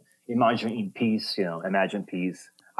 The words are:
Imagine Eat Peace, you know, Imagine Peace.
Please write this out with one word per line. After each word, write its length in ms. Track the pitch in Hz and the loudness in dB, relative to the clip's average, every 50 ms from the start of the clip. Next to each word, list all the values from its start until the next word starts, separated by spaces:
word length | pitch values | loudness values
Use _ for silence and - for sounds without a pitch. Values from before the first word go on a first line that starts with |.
| _ _ _ _ _ - | _ _ _ _ _ -2
Imagine 420 | 120 120 120 113 120 - 107 113 | 2 4 4 4 4 2 0 -2
Eat 220 | 113 117 101 95 - | -2 -2 -4 -4 -2
Peace, 440 | - 120 113 110 104 - - - 104 | 0 2 2 2 2 0 -4 -2 -2
you 60 | 95 | -2
know, 160 | 87 82 82 | -2 -2 -4
Imagine 420 | 85 95 95 98 95 87 104 101 92 | -4 0 2 2 2 2 0 -4 -6
Peace. 460 | - - 90 90 92 85 - - - _ _ _ - _ - | -4 -4 -2 -2 -2 -2 -6 -14 -20 _ _ _ -10 _ 2